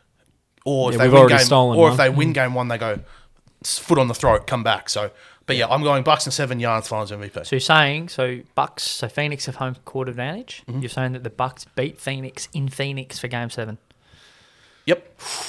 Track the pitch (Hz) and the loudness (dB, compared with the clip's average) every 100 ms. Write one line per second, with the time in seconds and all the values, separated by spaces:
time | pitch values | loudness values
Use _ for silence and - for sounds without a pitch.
0 | _ _ _ _ _ _ 135 135 123 120 | _ _ _ _ _ _ -4 0 0 2
1 | 127 139 127 135 123 135 127 120 160 127 | 8 10 10 8 6 4 4 6 6 6
2 | 131 139 160 143 127 123 123 113 110 104 | 4 2 0 0 -2 -2 -4 -4 -6 -6
3 | - - _ _ _ _ - - - 151 | -10 -20 _ _ _ _ -8 -6 0 2
4 | 123 117 131 107 - 123 113 98 - 104 | 2 2 2 2 0 -2 0 -2 -2 -6
5 | 104 - - _ - 127 113 139 147 139 | -6 -10 -20 _ -4 -2 0 2 2 2
6 | 151 147 143 139 131 123 117 110 - 110 | 2 0 0 -4 -4 -2 -2 -2 -2 -6
7 | 101 104 101 - 78 131 - 156 143 151 | -6 -10 -12 -12 -6 -2 2 2 2 -2
8 | 170 - 127 123 - - 139 - - - | -8 -6 -6 -6 -8 -6 -6 -6 -10 -8
9 | 117 - 147 139 - - 131 127 - 131 | -8 -6 -6 -6 -10 -8 -8 -10 -10 -8
10 | 127 120 131 196 254 - - 127 123 - | -8 -8 -8 -10 -14 -18 -10 -8 -6 -4
11 | 127 127 120 - 131 - - - 147 - | -4 -6 -10 -6 -6 -6 -10 -6 -6 -6
12 | 139 135 131 - - 156 135 - 139 135 | -8 -8 -10 -14 -10 -6 -6 -4 -6 -8
13 | 131 - 123 120 117 - 110 110 _ _ | -10 -10 -6 -6 -6 -6 -10 -12 _ _
14 | _ _ _ _ _ _ _ _ - 175 | _ _ _ _ _ _ _ _ -2 -2
15 | - - - - | -4 -18 -14 -12